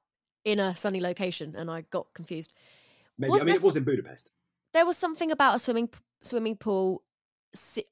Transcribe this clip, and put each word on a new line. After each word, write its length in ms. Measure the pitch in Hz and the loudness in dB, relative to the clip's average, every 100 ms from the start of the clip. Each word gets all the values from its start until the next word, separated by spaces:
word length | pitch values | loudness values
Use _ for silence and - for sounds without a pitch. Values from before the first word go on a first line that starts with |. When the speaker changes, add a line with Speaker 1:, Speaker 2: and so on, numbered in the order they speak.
| _ _ _ _ | _ _ _ _
Speaker 1:
"In 160 | 214 208 | -2 0
a 160 | 196 180 | 0 0
sunny 240 | 208 190 | -2 -2
location," 560 | 180 180 185 170 151 160 | -2 -2 -4 -4 -8 -10
and 160 | 165 | -8
I 100 | 165 165 | -10 -6
got 240 | 180 - | -8 -8
confused. 400 | - 160 160 165 - _ - _ _ _ - | -14 -12 -10 -12 -18 _ -20 _ _ _ -4
Speaker 2:
Maybe. 140 | 135 | 2
Speaker 1:
Was 100 | 403 | 4
Speaker 2:
I 40 | - | 4
mean, 100 | 185 | 4
it 0 | |
Speaker 1:
this 80 | |
Speaker 2:
was 120 | 185 147 | 4 4
in 80 | |
Budapest. 480 | 131 123 - - - _ _ _ _ | 0 -2 -4 -16 -20 _ _ _ _
Speaker 1:
There 120 | 320 349 | 4 4
was 120 | 339 | 2
something 340 | 349 320 330 | -2 -2 -2
about 240 | 302 269 220 | 4 4 4
a 40 | |
swimming 280 | - 233 233 | 0 -2 -2
p-, 100 | - _ _ | -6 _ _
swimming 340 | - 240 226 220 | -6 -4 -4 -4
pool 460 | 214 190 190 185 - _ _ _ _ | -2 0 0 -2 -8 _ _ _ _
si-, 320 | - - - - | -10 -6 -6 -10